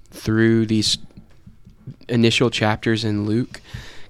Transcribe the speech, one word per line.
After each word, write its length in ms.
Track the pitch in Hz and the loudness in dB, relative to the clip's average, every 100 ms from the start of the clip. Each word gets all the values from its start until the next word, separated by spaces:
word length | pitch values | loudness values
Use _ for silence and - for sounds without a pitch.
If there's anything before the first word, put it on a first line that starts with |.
| - | -20
through 560 | - - 110 113 113 110 | -10 -2 2 4 4 2
these 320 | 110 104 - - - - - - - - - - - - | 0 0 -2 -6 -20 -20 -20 -20 -20 -20 -20 -20 -16 -2
initial 420 | 120 117 113 123 | 2 4 4 0
chapters 540 | - 107 110 - 110 | 0 -2 0 -2 -2
in 200 | 110 104 104 | -2 -2 -2
Luke, 340 | 110 123 - - - - - - | -2 -4 -10 -18 -18 -16 -16 -10